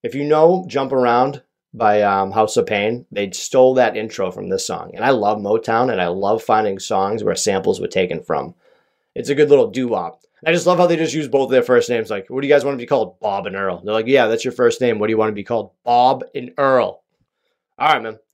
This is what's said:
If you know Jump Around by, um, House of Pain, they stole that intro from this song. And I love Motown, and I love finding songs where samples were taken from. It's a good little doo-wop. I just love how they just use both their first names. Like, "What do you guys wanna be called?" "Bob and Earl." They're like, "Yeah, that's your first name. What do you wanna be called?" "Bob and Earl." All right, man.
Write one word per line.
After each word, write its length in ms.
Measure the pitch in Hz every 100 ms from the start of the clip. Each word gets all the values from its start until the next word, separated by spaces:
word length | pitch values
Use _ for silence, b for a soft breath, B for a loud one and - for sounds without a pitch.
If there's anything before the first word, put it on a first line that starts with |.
If 120 | 120
you 100 | 127
know 400 | 147 151 165 180 180
Jump 240 | 139 135
Around 500 | 135 123 120 131 139 _ _ _
by, 280 | 110 107 107
um, 280 | 101 98 95
House 260 | 104 107 -
of 100 | -
Pain, 400 | 107 104 120 -
they 200 | 104 101
stole 420 | - - 131 127
that 220 | 131 117 107
intro 340 | 107 - 92
from 180 | 98 95
this 180 | 95 -
song. 260 | 85 85
And 100 | 92
I 60 | 120
love 280 | 127 104 107
Motown, 520 | 101 110 - 113 123
and 100 | 104
I 80 | 87
love 340 | 90 98 110
finding 360 | - 110 107 95
songs 460 | - 101 98 113
where 100 | 104
samples 460 | 87 - 95 95 95
were 80 | 87
taken 340 | - 90 82
from. 320 | - 76 69 - _ _ _ _ _
It's 140 | - 120
a 60 |
good 160 | 143 147
little 200 | 143 110
doo-wop. 520 | 127 123 104 85 - _ _
I 80 | 160
just 140 | 170 165
love 120 | 175
how 80 | 175
they 100 | 170
just 180 | 156
use 120 | 151 143
both 240 | 135 120
their 120 | 127
first 260 | 120 123 117
names. 220 | 120 107
Like, 200 | 104 -
"What 100 | 127
do 60 | 139
you 60 |
guys 120 | 147
wanna 120 | 135 135
be 100 | 120
called?" 320 | 139 110 _
"Bob 280 | 107 98 98
and 100 | 98
Earl." 260 | 98 87
They're 120 | 95
like, 120 | 107 113
"Yeah, 200 | 135 113
that's 180 | 113
your 80 | 131
first 280 | 123 120 117
name. 180 | 123 107
What 80 | 107
do 60 |
you 60 | 110
wanna 140 | 110
be 100 | 104
called?" 300 | 98 117 - _
"Bob 420 | - 120 127 131 127
and 180 | 135 123 -
Earl." 460 | 139 131 101 - _ _ _ _ _ _ _ _
All 140 | 147
right, 100 | 143
man. 160 | 113 107 _